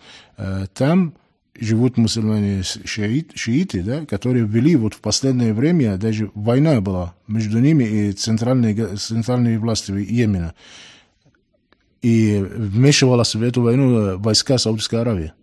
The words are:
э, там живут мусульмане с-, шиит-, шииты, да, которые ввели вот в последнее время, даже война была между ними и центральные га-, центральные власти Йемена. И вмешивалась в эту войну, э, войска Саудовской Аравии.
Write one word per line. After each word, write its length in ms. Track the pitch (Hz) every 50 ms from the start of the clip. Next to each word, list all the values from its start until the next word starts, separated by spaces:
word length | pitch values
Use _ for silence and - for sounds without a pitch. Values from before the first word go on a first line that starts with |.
| - - - - - _ _ -
э, 300 | 101 95 95 95 95 - -
там 400 | - 131 143 170 190 185 156 - _ _ _ _ _ _ _ _ -
живут 380 | 117 107 113 110 123 131 127 120
мусульмане 640 | 113 104 - 117 107 110 107 104 104 101 98 98 90
с-, 140 | - - 107 92
шиит-, 460 | - - 110 104 107 117 151 165 - -
шииты, 480 | - - 117 117 160 190 185 - 95
да, 240 | 85 104 131 160 156
которые 400 | - 104 95 - 123 127 123 113
ввели 300 | 101 107 117 123 160 175
вот 180 | 131 110 104 -
в 60 | -
последнее 560 | - 107 - - - 135 131 123 120 113 104
время, 420 | 107 135 160 180 170 127 107 95 92
даже 320 | 107 113 110 107 107 95 -
война 440 | 104 104 113 120 135 151 160 143 117
была 340 | 95 101 95 90 87 85 - _ _ -
между 300 | 104 110 110 104 107 113
ними 260 | 127 147 165 147 120
и 280 | 107 107 107 104 101 98
центральные 640 | - - 113 113 107 113 123 131 127 117 110 104
га-, 200 | 104 113 - -
центральные 640 | - - - 113 123 110 - 123 123 120 117 113 107
власти 340 | 110 117 110 - - -
Йемена. 640 | 98 101 101 95 113 120 120 107 101 90 85 82 - - - - - - - - - - _ _ _ _ _ _ _ _ _ _ _ _ _ _ _ _ _ _ _ _ -
И 420 | 120 113 113 110 107 104 101 98 - -
вмешивалась 800 | 117 113 98 98 117 131 143 143 - 135 127 123 120 113 - -
в 80 | 107
эту 220 | 117 123 123 127 120
войну, 340 | 117 120 135 139 131 123 113
э, 180 | 104 98 95 92
войска 420 | 104 110 107 - - - 135 117
Саудовской 420 | - 113 110 107 - - 117 113
Аравии. 320 | 117 120 110 90 80 78 - _